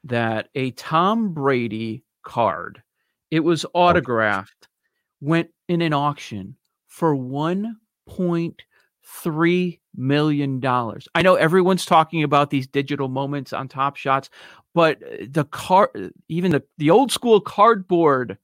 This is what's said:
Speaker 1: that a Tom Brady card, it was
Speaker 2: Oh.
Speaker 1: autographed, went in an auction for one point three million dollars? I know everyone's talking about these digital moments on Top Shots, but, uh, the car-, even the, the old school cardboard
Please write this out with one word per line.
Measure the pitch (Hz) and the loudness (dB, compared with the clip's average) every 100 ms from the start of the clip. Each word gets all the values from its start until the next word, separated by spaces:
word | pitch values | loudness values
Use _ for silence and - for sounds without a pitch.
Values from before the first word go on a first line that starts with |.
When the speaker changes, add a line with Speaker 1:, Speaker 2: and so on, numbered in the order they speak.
Speaker 1:
that | 135 120 117 110 - | -4 -2 -2 -4 -6
a | 139 131 | -6 -8
Tom | - - 160 185 226 214 | -8 -4 0 0 0 -2
Brady | 160 139 127 117 110 113 110 _ _ | -2 0 0 -2 -6 -8 -10 _ _
card, | - - 110 82 87 - _ _ _ _ _ | -10 -2 -2 -2 -10 -18 _ _ _ _ _
it | 160 | 0
was | 160 160 | 0 -2
Speaker 2:
Oh. | - | -2
Speaker 1:
autographed, | 170 180 175 127 113 107 98 104 _ _ _ _ _ _ _ | 2 4 2 0 0 0 -2 -6 _ _ _ _ _ _ _
went | 143 165 165 _ - | -2 -2 -2 _ -6
in | 175 | -2
an | 165 | 0
auction | 147 147 143 - 104 95 127 _ _ _ | 0 -2 -4 -12 -12 -12 -18 _ _ _
for | - 165 139 | -4 -2 -2
one | 127 139 156 185 220 220 _ _ - | -4 -6 -4 -4 -6 -12 _ _ -18
point | - 180 170 170 - _ _ _ _ | -6 -2 -2 -4 -8 _ _ _ _
three | - - 175 156 170 180 180 - _ - | -20 -10 -6 0 2 2 -2 -6 _ -6
million | 131 143 151 147 139 131 | 0 2 2 0 -2 -2
dollars? | 131 123 113 - - 160 | -2 -2 -2 -10 -6 2
I | |
know | 180 | 4
everyone's | 185 156 185 180 185 | 4 4 4 4 0
talking | - 170 160 165 | 4 4 4 0
about | 147 143 143 | 2 2 2
these | 139 131 | -2 -2
digital | 139 139 143 135 | -4 -2 -4 -4
moments | 131 139 143 131 | -4 -4 -6 -8
on | - 135 | -10 -8
Top | 139 139 - | -4 -4 -4
Shots, | 139 139 - - - - _ | -2 -2 -2 -20 -20 -20 _
but, | 170 165 - | 2 2 0
uh, | 65 55 110 | -10 -14 -6
the | 156 143 | -4 -4
car-, | - - 185 - - 92 - _ | -8 2 2 4 -2 -12 -14 _
even | 160 185 | -2 0
the, | 143 - - | 0 -2 -4
the | 147 | 4
old | 202 269 | 4 4
school | - 240 214 | -2 4 2
cardboard | - - 220 226 185 175 160 131 123 98 | 2 2 4 4 0 2 2 2 -2 -10